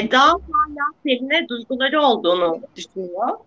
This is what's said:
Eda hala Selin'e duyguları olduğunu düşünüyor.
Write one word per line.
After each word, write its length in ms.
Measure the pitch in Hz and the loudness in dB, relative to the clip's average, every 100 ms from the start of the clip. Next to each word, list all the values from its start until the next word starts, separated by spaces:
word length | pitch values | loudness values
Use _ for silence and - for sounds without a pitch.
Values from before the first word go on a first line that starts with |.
| 226 | 2
Eda 140 | 254 | 4
hala 640 | 285 349 - 302 311 294 285 - | 4 2 0 -2 -2 -4 -8 -6
Selin'e 460 | 294 247 269 311 339 | -2 -2 0 -2 -2
duyguları 540 | 240 233 254 269 302 | -8 -6 -2 0 4
olduğunu 580 | 285 208 170 180 175 165 - - | 4 4 2 2 2 -2 -8 -18
düşünüyor. 640 | - 190 180 175 247 440 | -12 -10 -8 -4 -4 -4